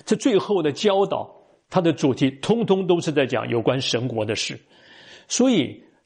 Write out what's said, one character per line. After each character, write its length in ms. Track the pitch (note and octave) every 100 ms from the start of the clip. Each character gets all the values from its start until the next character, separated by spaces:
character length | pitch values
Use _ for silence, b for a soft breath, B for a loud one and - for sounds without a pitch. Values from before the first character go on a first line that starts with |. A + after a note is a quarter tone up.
在 140 | - A3
最 220 | C#4 G#3
后 240 | - G3
的 80 | D3+
教 340 | C3+ G3+ G3 F#3+
导， 240 | A#2+ G#2 - _ _ -
他 100 | F#3
的 140 | E3+
主 180 | D3 C#3+
题 200 | A2+ C#3+
通 340 | C3+ - A#3 G#3
通 220 | F#3+ F3+
都 120 | E3+
是 120 | E3
在 160 | C#3+ C3
讲 200 | A2+ A#2
有 140 | A#2
关 180 | A2 C3
神 280 | - A#2 B2
国 180 | A2+ G#2+
的 100 | G#2
事。 240 | - A#2 _ B B B B B B
所 240 | - C4
以 320 | G3+ A#2+ - b b